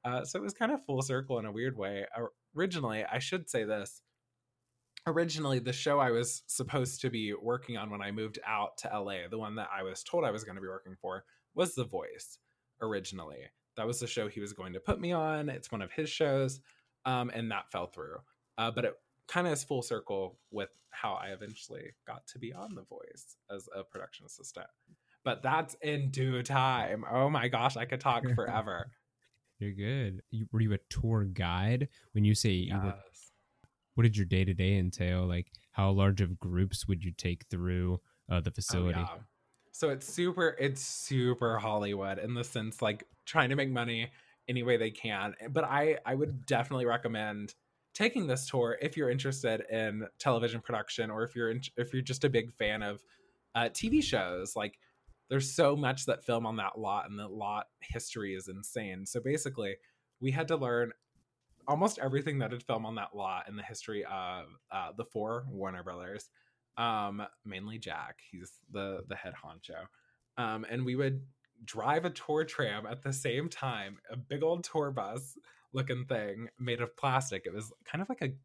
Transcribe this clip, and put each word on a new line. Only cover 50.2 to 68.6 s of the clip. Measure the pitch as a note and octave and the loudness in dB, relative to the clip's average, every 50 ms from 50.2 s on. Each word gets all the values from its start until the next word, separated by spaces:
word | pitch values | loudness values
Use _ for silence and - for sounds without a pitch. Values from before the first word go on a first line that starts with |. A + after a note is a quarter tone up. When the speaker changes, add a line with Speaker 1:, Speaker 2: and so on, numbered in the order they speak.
| - C#3+ B2 A2+ A#2 A#2 A2+ A#2 | 2 4 4 4 4 2 0 -2
Speaker 1:
production | - - A#2 G#2+ G#2 - - - A2+ A2 | -4 -2 -2 -2 -2 -4 -2 -2 -2 -2
or | G#2+ A2 A#2 | 0 -2 -2
if | A#2 - | -2 0
you're | A#2+ A#2 A2+ | 0 0 0
in-, | A2+ B2+ C3+ - _ | 0 -2 -4 -6 _
if | - A#2+ A#2+ - | -2 -2 0 0
you're | C3 | -2
just | B2+ - C3 - - | -2 -2 0 2 2
a | C#3+ | 4
big | C3 A#2 A2 A#2+ - | 4 4 2 2 -2
fan | - A2 G#2 G#2+ G#2+ G#2+ | 0 0 0 2 0 -2
of, | G2+ G#2 G2+ - _ _ _ _ _ _ _ _ _ - | -4 -6 -6 -12 _ _ _ _ _ _ _ _ _ 0
uh, | A#2 A#2 A#2 - | 0 0 2 0
T | - - A3+ | -2 0 4
V | B3+ D#4 | 4 4
shows. | - - C#3 A2 F#2 F2+ F2+ F2+ F#2+ - - | 4 4 2 2 2 0 -2 -4 -4 -4 -2
Like, | A2+ G#2 G2+ - _ _ _ _ _ _ - - _ _ _ | -2 -4 -4 -6 _ _ _ _ _ _ -20 -20 _ _ _
there's | C3 C#3 C3+ C3+ - | 0 0 0 0 4
so | - E3 C#3+ C#3+ | 6 6 6 6
much | D3+ C#3+ B2+ C3 C3+ - | 4 2 2 0 0 2
that | - A#2 - - | 0 0 0 2
film | - A#2 A#2 A#2 | 0 2 2 2
on | A2 A2+ | 0 -2
that | A2 G2 G2 - A2 | 0 -2 -2 -2 -2
lot, | A2 G2 G2+ G#2 - F#2 | -2 0 0 0 -2 -4
and | G2+ G2+ | -8 -8
the | G#2 | -8
lot | G2+ F#2+ A2 G2+ G2+ G#2 G#2 - _ _ _ | -8 -8 -4 -4 -2 -2 -2 -4 _ _ _
history | - - - A#2 - - - A#2 G#2 G2 F#2+ | -10 -8 -8 -6 -6 -8 -6 -6 -4 -4 -4
is | F#2+ F#2 | -6 -8
insane. | G2 F#2 G2 G#2 - - A#2+ G#2+ G2 F#2 F#2 G2 | -10 -12 -10 -10 -8 -6 -6 -6 -6 -8 -8 -8
So | - - A#2+ | -6 -6 -4
basically, | A2+ C3 D3 D#3 - C#3 C3+ A#2+ G#2+ G2 G2 - _ _ _ _ _ _ _ _ | 0 0 0 0 -2 -4 -4 -4 -4 -4 -6 -8 _ _ _ _ _ _ _ _
we | B2+ C3+ | 0 4
had | C3 D#3+ D#3+ C#3 | 4 4 6 6
to | D#3+ | 4
learn | D3+ C3+ B2 A#2+ A#2+ A#2+ A#2 A2+ _ _ _ _ _ _ _ _ _ _ _ _ _ _ | 4 6 4 6 6 4 2 0 _ _ _ _ _ _ _ _ _ _ _ _ _ _
almost | - D3 D#3 F#3+ G#3+ - - | 2 4 6 6 4 4 2
everything | C3+ C3+ C3 C#3+ C#3+ D#3+ C#3+ C3+ | 0 2 2 2 0 2 0 0
that | A#2 A2 | 0 0
had | B2 A#2+ - | -2 -4 -2
filmed | - A#2+ A2 A2+ | 0 0 0 0
on | A2 A2+ | -2 -4
that | G#2+ G2+ - - | -4 -6 -6 -4
lot | G#2 G2 F#2+ F#2 F2+ - G2+ | -4 -2 -2 -2 -2 -6 -8
in | G#2 | -10
the | G#2 G2 | -10 -10
history | - - - - - G#2+ G2+ G2 | -10 -12 -10 -8 -4 -4 -4 -4
of, | - G2 F#2+ F#2 F2+ F#2 F2+ D#2 D2+ - - _ _ | -4 -4 -4 -4 -4 -6 -8 -10 -14 -18 -20 _ _
uh, | F#2+ F#2+ F2+ D#2+ E2+ | -6 -6 -6 -6 -6
the | G#2+ G#2+ | -8 -10
four | - - A2+ G#2+ A2 A#2 A#2+ B2+ C3+ | -6 -4 -4 -2 -2 -2 -4 -4 -8
Warner | A2+ G2 G2 F#2+ F#2 F2+ F2 | -6 -6 -6 -6 -6 -6 -8
Brothers, | F#2 F2 F2 F2+ F#2 G2+ G#2 - _ _ _ _ _ _ _ _ _ _ | -10 -10 -8 -10 -10 -10 -10 -12 _ _ _ _ _ _ _ _ _ _
um, | - A#2 A#2 A2+ G#2+ G#2 G2+ G2+ G#2 G#2 - _ _ _ | -2 0 0 0 0 -2 -2 -4 -6 -10 -10 _ _ _
mainly | G#2+ F#2+ F#2 G2 G#2 A2 | -10 -10 -10 -8 -10 -12
Jack. | A2+ G#2 F2+ D#2+ D#2+ - - - - - - | -10 -8 -8 -8 -8 -8 -12 -14 -18 -20 -18
He's | - F2 F2+ - - - | -16 -16 -16 -16 -18 -20